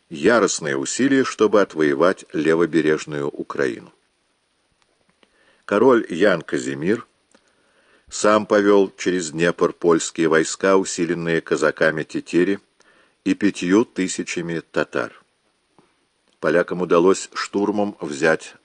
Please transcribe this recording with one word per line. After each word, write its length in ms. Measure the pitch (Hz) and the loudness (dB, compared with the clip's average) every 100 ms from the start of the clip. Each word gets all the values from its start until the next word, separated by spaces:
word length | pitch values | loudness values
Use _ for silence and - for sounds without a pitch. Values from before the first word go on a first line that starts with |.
| _ | _
яростные 640 | 78 82 117 95 - 76 69 | -2 2 2 2 -2 -6 -6
усилия, 460 | 67 - 135 135 | -6 -2 0 2
чтобы 380 | 127 - 107 104 | 0 0 2 4
отвоевать 640 | 98 78 76 69 87 95 - | 2 0 0 2 2 0 -6
левобережную 960 | 85 76 80 85 80 73 78 - 73 71 | -4 0 2 2 2 0 0 -4 -8 -6
Украину. 640 | - 78 - 69 - - _ _ _ _ _ _ _ _ _ _ _ _ _ _ _ _ _ - | -8 -10 -4 -4 -6 -14 _ _ _ _ _ _ _ _ _ _ _ _ _ _ _ _ _ -4
Король 400 | 104 127 120 - | 2 4 4 0
Ян 320 | 85 104 85 | 0 2 0
Казимир 640 | - 78 64 69 85 117 - _ _ _ _ _ _ _ _ _ _ | -2 -6 -4 -4 -4 -4 -6 _ _ _ _ _ _ _ _ _ _
сам 360 | - 107 107 104 | -2 2 2 2
повёл 460 | 104 101 101 95 - | 2 4 4 2 -2
через 340 | 98 90 78 | -4 -4 -4
Днепр 420 | 78 85 - 85 | -2 -2 0 -2
польские 560 | - 87 80 - - 80 | 0 0 2 0 -2 2
войска, 480 | 80 80 - 95 98 | 2 0 -2 2 2
усиленные 640 | 90 - 82 85 85 82 | 0 -4 -4 -4 -2 -4
казаками 600 | - 69 76 - 80 76 | -2 -2 -2 0 0 -2
Тетери 580 | 73 73 - 82 90 101 _ _ _ _ _ _ 95 | -6 -10 -4 0 0 -2 _ _ _ _ _ _ -6
и 80 | |
пятью 500 | 92 101 - 90 98 | -2 -2 -2 2 2
тысячами 800 | 117 - 92 - 90 - 85 82 | 2 -4 -6 -6 -8 -8 -6 -8
татар. 500 | - - 76 - - - _ _ _ _ _ _ _ _ _ _ _ _ | -6 -6 -4 -4 -6 -10 _ _ _ _ _ _ _ _ _ _ _ _
Полякам 420 | 78 82 87 90 | 0 0 0 -4
удалось 480 | 87 87 87 95 - | 2 4 4 2 -4
штурмом 640 | - - 101 101 104 101 98 | -10 -6 -2 -2 -2 -4 -6
взять 560 | 82 71 80 80 - - | -10 -2 0 0 -4 -20